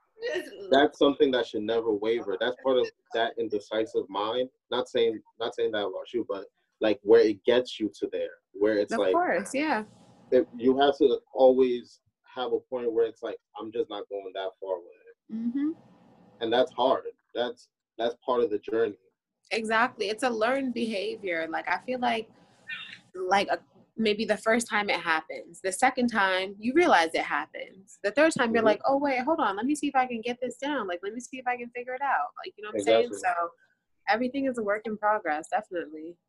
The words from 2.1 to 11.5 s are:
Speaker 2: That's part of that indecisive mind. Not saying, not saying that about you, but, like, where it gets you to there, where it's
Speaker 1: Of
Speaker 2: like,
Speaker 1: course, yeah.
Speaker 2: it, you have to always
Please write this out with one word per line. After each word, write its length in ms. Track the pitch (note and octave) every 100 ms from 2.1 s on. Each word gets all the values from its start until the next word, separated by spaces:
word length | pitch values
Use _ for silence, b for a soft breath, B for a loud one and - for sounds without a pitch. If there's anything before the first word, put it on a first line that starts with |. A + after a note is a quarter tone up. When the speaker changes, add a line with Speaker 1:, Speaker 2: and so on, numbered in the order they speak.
| A#2 G2 F#2
Speaker 2:
That's 160 | A#2 B2+
part 140 | C3+ B2+
of 100 | A2+ - _
that 200 | A#2 A#2 -
indecisive 720 | A2 G#2 - A2 A2 A#2 F#2
mind. 400 | G2 G#2+ B2+ C3 _ _
Not 180 | A#2+ B2
saying, 320 | B2 A#2 G#2+ - -
not 160 | A#2 -
saying 160 | A#2
that 140 | G#2+ G2
about 260 | F#2 -
you, 120 | A#2+ -
but, 180 | - - _ _ _
like, 180 | A2 G2+
where 180 | G2+ A#2
it 220 | A2 G2+ -
gets 340 | A#2+ B2 -
you 100 | G#2 -
to 100 | G2
there, 200 | F2+ E2+ - _
where 240 | G2 G#2 G#2+
it's 140 | -
Speaker 1:
Of 80 | A3+
Speaker 2:
like, 140 | F#2+
Speaker 1:
course, 400 | E4+ F4+ F3+ G3+
yeah. 320 | C4+ D#4 A3 G#3+ - - - -
Speaker 2:
it, 160 | B2+ - A#2+
you 200 | B2+ C3
have 180 | C#3+ C#3
to 220 | C#3 A#2 -
always 680 | A2+ C3